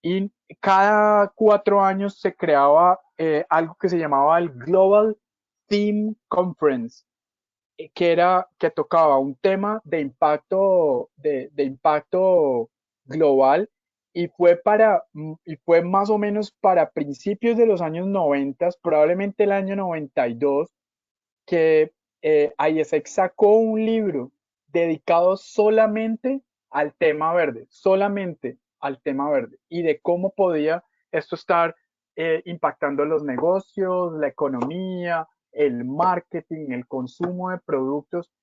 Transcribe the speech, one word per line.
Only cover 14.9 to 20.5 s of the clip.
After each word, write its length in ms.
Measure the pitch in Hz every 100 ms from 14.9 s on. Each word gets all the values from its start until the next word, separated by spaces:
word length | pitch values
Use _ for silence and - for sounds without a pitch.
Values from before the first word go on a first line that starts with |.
| 185 -
mm, 220 | 151 156 156
y 120 | - 156
fue 260 | - 170
más 280 | 175 196 202
o 80 | 214
menos 320 | 208 208 208
para 400 | _ 190 180 156
principios 680 | - 143 139 - 208 233 226
de 100 | 226
los 140 | 185
años 280 | 165 160 190
noventas, 680 | 196 156 143 139 135 175 -
probablemente 680 | 170 156 156 180 202 196
el 80 | 202
año 240 | 196 190 196
noventa 500 | 185 160 143 - 123
y 80 |
dos, 400 | 117 143